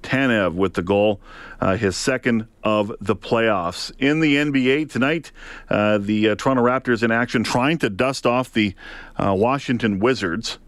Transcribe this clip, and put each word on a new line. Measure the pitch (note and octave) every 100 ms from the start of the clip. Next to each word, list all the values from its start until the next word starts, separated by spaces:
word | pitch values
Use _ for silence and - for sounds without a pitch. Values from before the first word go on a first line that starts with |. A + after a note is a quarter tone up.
Tanev | - C3 C3+ A2+ F#2
with | E2+ F#2+
the | G2
goal, | F2 G2+ G#2 G2+ - - - -
uh, | F#2
his | F#2+ G2+
second | F2 - B2+ B2+ A#2 A2+ _
of | A2 G#2+ G#2 -
the | G2+
playoffs. | G2+ - A#2 A2+ G2+ E2+ - - -
In | C3+ D#3
the | D#3 C#3+
N | D3
B | C3+ B2+
A | C#3
tonight, | D3+ - C3+ E3 - - - - -
uh, | G#2 G#2 G#2+
the, | G2+ G#2+ A2
uh, |
Toronto | G#2 C3+ C3
Raptors | A#2+ C3 B2 A#2
in | A#2
action, | A2+ A#2+ B2+
trying | G#2 B2 C3+ E3
to | A#2+
dust | G2 B2 - B2
off | B2 B2+
the, | A2+ G#2 - - - - -
uh, | G2+
Washington | G2 A#2 C#3 - A#2+ A#2 G2
Wizards | A2+ A#2 F#2+ F2+ - -